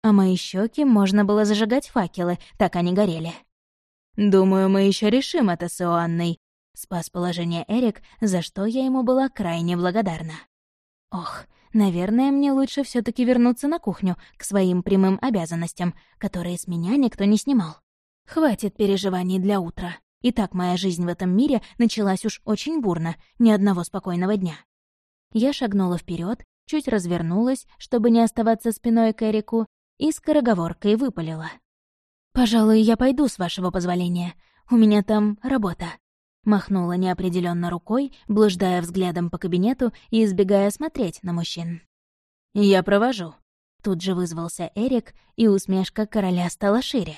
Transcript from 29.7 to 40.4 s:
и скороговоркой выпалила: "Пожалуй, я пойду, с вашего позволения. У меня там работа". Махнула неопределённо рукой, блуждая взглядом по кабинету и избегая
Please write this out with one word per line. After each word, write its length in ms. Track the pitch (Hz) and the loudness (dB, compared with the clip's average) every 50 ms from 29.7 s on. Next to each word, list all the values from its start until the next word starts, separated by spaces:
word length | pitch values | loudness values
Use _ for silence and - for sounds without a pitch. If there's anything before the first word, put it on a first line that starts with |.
| _ _ _ _ _ _ | _ _ _ _ _ _
и 140 | 269 311 | -2 -2
скороговоркой 840 | 311 - _ - 302 302 254 240 220 180 170 165 170 _ - 208 208 | -2 -2 _ 2 2 2 4 4 2 2 0 -4 -6 _ 0 0 2
выпалила: 560 | 220 277 262 - - 160 160 160 156 160 160 - _ _ _ _ _ _ _ _ _ _ _ _ _ _ _ | 2 0 -4 -4 -6 -8 -8 -8 -10 -10 -12 -14 _ _ _ _ _ _ _ _ _ _ _ _ _ _ _
"Пожалуй, 480 | _ - 254 214 226 233 220 220 220 220 | _ 2 2 4 4 4 6 6 6 6
я 160 | 220 214 226 | 6 4 4
пойду, 300 | - 254 262 269 262 294 | 4 2 0 2 2 0
с 100 | 240 - | 0 0
вашего 360 | - 185 170 - - 180 180 | -4 -6 -6 -4 -4 -4 -2
позволения. 640 | 175 190 175 180 180 180 180 175 175 175 175 175 - _ _ _ _ _ _ _ | -2 -2 -2 -2 -2 -2 -2 -2 -2 -4 -6 -8 -10 _ _ _ _ _ _ _
У 60 | 247 | 4
меня 260 | 233 220 214 208 208 | 6 6 6 6 4
там 380 | 196 - 214 208 208 214 208 - | 2 2 0 0 2 0 -2 -4
работа". 440 | - 262 269 262 202 185 170 - 170 165 - _ _ _ _ _ _ _ _ _ _ | -4 -4 -2 -2 -2 -4 -6 -6 -10 -12 -12 _ _ _ _ _ _ _ _ _ _
Махнула 480 | 214 208 196 - - 196 185 175 170 | 0 0 0 0 -2 -2 -2 0 -2
неопределённо 760 | 175 180 185 185 180 175 185 185 175 185 175 175 170 175 175 175 | -2 -2 0 -2 -2 -2 -2 -2 -2 -2 -2 -2 -2 -2 -4 -4
рукой, 480 | 170 170 _ - 214 254 285 262 - _ _ - | -6 -6 _ -2 -2 -2 -2 -4 -8 _ _ -2
блуждая 520 | 208 214 214 208 185 175 196 185 180 180 | 4 4 4 4 4 2 0 0 0 -2
взглядом 480 | 170 170 175 190 185 180 165 175 175 170 | -2 -4 -4 -2 -2 -2 -2 -2 -4 -4
по 100 | - 175 | -6 -6
кабинету 540 | - 180 175 180 185 226 262 - 262 233 - - _ _ | -6 -2 -2 0 0 0 0 0 -2 -4 -4 -6 _ _
и 140 | - 220 220 | 0 2 2
избегая 460 | 208 190 180 | 2 2 0